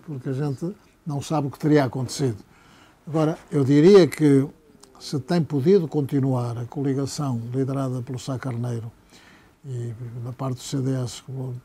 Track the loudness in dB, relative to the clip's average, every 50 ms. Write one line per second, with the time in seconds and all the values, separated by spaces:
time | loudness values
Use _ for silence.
0 | -12 -12 -12 -10 -6 -6 -4 -4 -2 -4 -4 -4 -6 -8 -8 _ _ _ _ _
1 | -10 -6 -6 -6 -4 -2 -2 -2 -2 -2 -6 -2 0 4 4 4 4 2 -2 -6
2 | -8 -6 -6 -4 -2 -2 -4 -4 -12 _ _ _ _ _ -20 _ -20 _ _ _
3 | _ -6 0 0 2 2 0 -4 -8 -4 0 0 2 4 6 8 8 10 10 10
4 | 8 8 4 2 4 6 6 6 4 2 -6 _ _ _ _ _ -20 _ _ -18
5 | -14 -6 -6 -6 -4 0 0 0 0 0 -2 0 4 4 4 4 4 2 -2 -2
6 | -2 0 0 0 0 2 0 0 -2 -4 -6 -8 -10 -10 -8 -4 -2 -2 -2 -2
7 | -4 -6 -6 -6 -4 -4 -4 -4 -6 -6 -4 -4 -2 -2 -2 -4 -4 -4 -6 -6
8 | -8 -8 -10 -10 -8 -8 -8 -6 -6 -6 -6 -6 -6 -6 -6 -6 -8 -10 -14 _
9 | _ _ _ -20 _ -20 -20 _ _ _ _ _ _ -12 -10 -8 -8 -8 -10 -10
10 | -12 -14 -12 -12 -12 -12 -10 -8 -6 -6 -6 -6 -8 -8 -6 -4 -2 -2 -2 -2
11 | -4 -6 -8 -12 -14 -12 -10 -10 -8 -10 -10 -12 -14